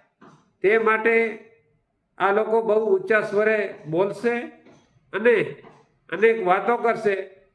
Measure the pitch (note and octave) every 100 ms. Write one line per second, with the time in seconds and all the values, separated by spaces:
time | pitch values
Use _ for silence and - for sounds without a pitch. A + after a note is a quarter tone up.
0 | _ _ - - _ _ F#3 A3+ A3 A3
1 | A3 A3+ A3+ A3 - _ _ _ _ _
2 | _ - F#3+ G3+ G#3+ A3+ F#3+ G#3+ A3 F#3+
3 | F#3 A3 G#3 G3 G#3+ A3 G3 - D3 D#3+
4 | G3 - A#3 A#3+ C#4+ - - - _ _
5 | _ G3 A3+ A3 D3 - - - _ _
6 | _ E3+ A3 A3+ F3+ F#3+ G#3+ A#3 A#3 A3
7 | G3+ F#3+ F#3+ - _